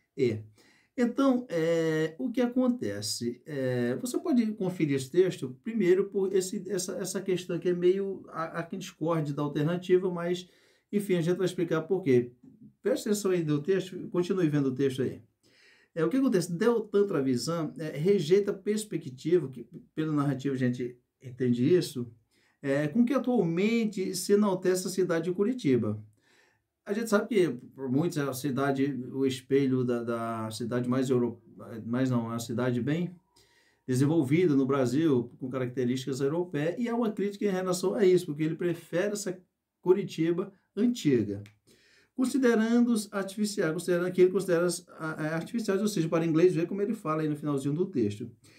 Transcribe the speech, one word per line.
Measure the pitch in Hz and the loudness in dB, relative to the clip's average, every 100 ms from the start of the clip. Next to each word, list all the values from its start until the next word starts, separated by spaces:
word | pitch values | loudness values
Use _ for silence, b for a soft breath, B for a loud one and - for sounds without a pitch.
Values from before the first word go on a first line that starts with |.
| B - | B 0
E. | 123 107 - b b b b - | 0 0 -8 b b b b -2
Então, | 240 269 269 247 - | 0 2 2 2 0
é, | 165 165 165 160 156 156 - | -2 0 2 2 0 -2 -4
o | 262 | -4
que | 254 | -2
acontece? | 240 254 254 247 101 101 104 - 120 - - | 0 2 0 0 -4 -6 -6 -6 -6 -8 -8
É, | 139 131 123 120 131 | -4 -2 0 0 -2
você | 247 320 | -4 -4
pode | 349 240 214 | 0 2 0
conferir | 214 180 180 151 135 | -2 -4 0 0 0
esse | - | 0
texto, | 175 185 - 127 - | 2 2 0 -8 -10
primeiro, | 233 226 175 185 196 | -6 0 4 4 2
por | 202 190 | -2 0
esse, | 185 185 202 185 | 0 -2 -6 -6
essa, | 185 - - | -6 -4 -6
essa | 190 190 | -6 -6
questão | 190 180 - 165 | -2 -4 -4 -4
que | 180 | -2
é | |
meio | 180 180 196 196 185 - | 2 4 2 0 -8 -10
a, | 156 165 170 | -8 -8 -8
a | |
quem | 165 185 | -8 -10
discorde | - - 160 160 147 | -12 -6 -2 0 -2
da | 143 | -4
alternativa, | 147 147 151 175 185 180 185 | -2 0 0 0 2 2 2
mas, | 170 175 180 - b b b b | -2 -2 -4 -6 b b b b
enfim, | 202 190 | -4 0
a | 175 | 2
gente | 160 180 | 2 0
vai | 175 | 0
explicar | - 165 160 | -2 -2 -2
por | - 185 | 0 0
quê. | 139 123 120 - - - - _ | 4 4 2 -8 -20 -20 -20 _
Preste | 208 277 220 | -2 -2 0
atenção | 202 190 | 0 0
aí | 180 | 0
no | 151 147 | 0 0
texto, | 190 190 - - - | 0 -2 -2 -10 -6
continue | 175 175 185 156 | -2 0 2 2
vendo | 147 135 | 2 0
o | |
texto | 123 135 127 | 0 0 0
aí. | 107 98 - _ b b b b b | -4 -6 -16 _ b b b b b
É, | 165 | -2
o | 170 | 0
que | 262 | 2
acontece? | 262 185 175 | 2 2 0
Deltan | 170 240 226 - 202 202 | 0 2 2 2 2 2
Trevisan, | 147 135 120 160 170 151 156 | 2 2 0 0 -4 -4 -6
é, | 156 143 | -8 -2
rejeita | 180 202 151 202 202 | 2 2 4 4 2
a | |
perspectiva, | 180 208 214 - 160 127 - 156 175 131 | -2 -2 -4 -4 -8 -8 -8 0 2 0
que | 123 - - - | -10 -16 -20 -10
pela | 160 156 | -4 -2
narrativa | 147 143 127 139 | 0 0 0 -2
a | 127 | 0
gente | 123 123 123 - _ _ | 0 0 -6 -10 _ _
entende | 127 - 127 120 143 | -14 -2 0 2 4
isso, | 180 - 127 120 - _ _ _ _ | 4 2 -6 -10 -12 _ _ _ _
é, | 139 143 147 | -2 0 2
com | 233 240 | 2 2
que | |
atualmente | 262 254 240 170 170 214 233 214 180 185 | 2 0 2 2 2 2 2 0 -2 -4
se | 185 - | -4 2
enaltece | 202 208 185 185 185 190 | 4 4 2 0 0 0
a | |
cidade | 196 175 165 175 | -2 0 0 -2
de | |
Curitiba. | 180 214 262 143 120 107 107 - _ b b b b b _ - | 0 0 0 2 2 2 -4 -10 _ b b b b b _ -6
A | |
gente | 214 226 | -4 2
sabe | 208 214 | 0 2
que, | 208 160 123 - | 2 2 0 -12
por | 135 131 | -8 0
muitos, | 139 175 147 | 0 2 0
é | |
a | 139 | -2
cidade, | 127 147 127 139 135 143 123 127 | -2 -2 0 0 2 0 -2 -6
o | 135 135 | -2 -2
espelho | 123 - 139 131 127 | -2 0 2 2 0
da, | 123 120 | 0 -2
da | 117 117 113 113 113 | -2 -4 -4 -6 -6
cidade | 110 110 123 120 | -6 -4 -2 0
mais | 131 123 | 0 2
euro-, | 123 117 - - - - 113 | 2 0 -4 -16 -20 -16 -12
mais | 113 123 131 | -4 -2 0
não, | 120 | 0
é | 113 | -2
uma | 117 | -6
cidade | - 113 127 123 | -4 -2 0 0
bem | 131 170 170 - _ _ b b b b - | 0 -2 -4 -8 _ _ b b b b -2
desenvolvida | 127 143 170 127 165 175 135 | 2 2 2 2 4 4 4
no | 131 | 2
Brasil, | 139 120 139 165 123 - - | 2 2 2 4 2 0 -8
com | 127 | -8
características | 127 127 127 123 131 143 127 | -4 -4 -2 -2 -2 -4 -2
europeias, | 139 170 175 143 160 240 | 0 0 -2 -2 -2 -2
e | 226 | -2
há | 233 | 0
uma | 214 | -2
crítica | 202 202 - | -2 -4 -2
em | 208 | -2
relação | 180 185 180 190 | 0 -2 -2 0
a | 208 | 4
isso, | 185 180 156 | 6 6 2
porque | 143 | -4
ele | 160 160 | -2 -2
prefere | 175 165 - 165 208 | -2 -4 -4 -2 -2
essa | 208 185 180 _ _ _ _ | -2 -6 -8 _ _ _ _
Curitiba | 175 196 160 - 165 175 208 b b 196 | 4 4 2 -2 0 0 -4 b b 0
antiga. | 240 - 147 120 104 98 104 _ _ b b b b | 0 2 2 2 2 -6 -12 _ _ b b b b
Considerando | - 254 269 240 214 226 240 240 | -4 -2 2 4 4 4 4 4
os | 214 - | 2 -2
artificiais, | 202 196 214 208 208 160 | -6 -6 -4 -4 0 -2
considerando | 170 180 175 180 | -2 -2 0 0
que | 180 | 4
ele | 185 | 4
considera | 196 180 165 175 | 4 0 2 0
as, | 170 - | -2 -10
a, | - 160 | -12 -10
a, | 156 156 165 | -6 -4 -4
artificiais, | 170 233 208 196 | -4 -4 -2 0
ou | 208 | 0
seja, | 165 160 | -2 0
para | 165 165 | 0 2
inglês | 156 180 | 4 4
ver | 160 175 | 4 -2
como | 202 | -2
ele | 202 | -4
fala | - 156 156 | -4 -4 -2
aí | 156 | -2
no | 147 | -4
finalzinho | 151 135 143 | -4 -2 -2
do | 156 190 | -2 -2
texto. | 127 101 104 - - b | 0 -2 -4 -12 -16 b